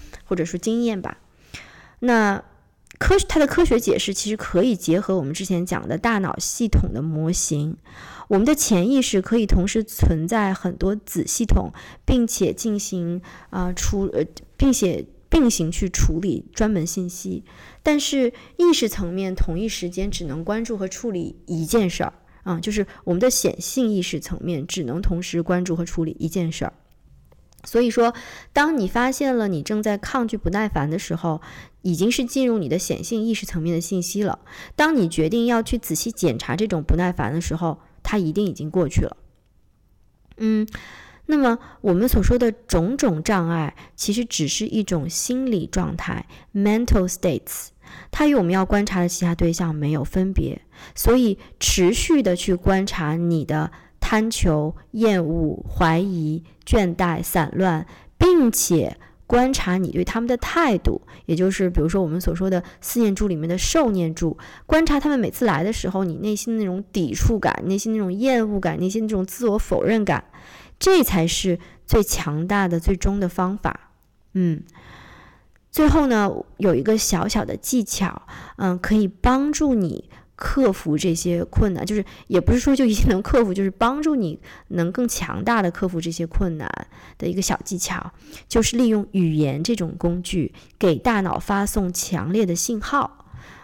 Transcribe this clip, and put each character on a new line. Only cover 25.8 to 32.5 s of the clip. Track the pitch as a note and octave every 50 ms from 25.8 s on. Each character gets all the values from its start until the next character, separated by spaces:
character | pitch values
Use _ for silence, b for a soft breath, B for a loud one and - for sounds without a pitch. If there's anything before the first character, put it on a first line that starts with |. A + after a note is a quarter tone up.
| E3+
处 | - - E3+ D#3+
理 | D#3+ - -
一 | - D#3
件 | - F#3+ E3+ D#3+
事 | - - -
儿。 | - - _ _ _ _ _ _ - - - - - - - _ _ _ - -
所 | - - A#3
以 | B3 A#3
说， | G#3+ B3 A#3 A#3 A#3 B B B B B B B
当 | B C#4+ D4 D#4 D#4+
你 | C4 F#3+ F3+
发 | - A#3 B3 C4
现 | C4+ - C#4+ C4+ B3+
了 | A#3 G#3+
你 | G3+ F3 D3 C#3+
正 | - G#3+ G#3+
在 | G#3+ A3 G3+
抗 | G3+ - - - C4 A#3
拒 | G#3+ A3+
不 | G3+ - -
耐 | F#3 G3+ A3
烦 | G3+ - D#3 C#3 D3+
的 | D#3+ F#3+
时 | - - E3
候， | E3 - E3+ D#3 D#3+ B B B B B B B B
已 | - F#3 E3+
经 | D3 F#3+ A#3
是 | A#3+ - B3
进 | A#3+ - C4+ C4
入 | A#3+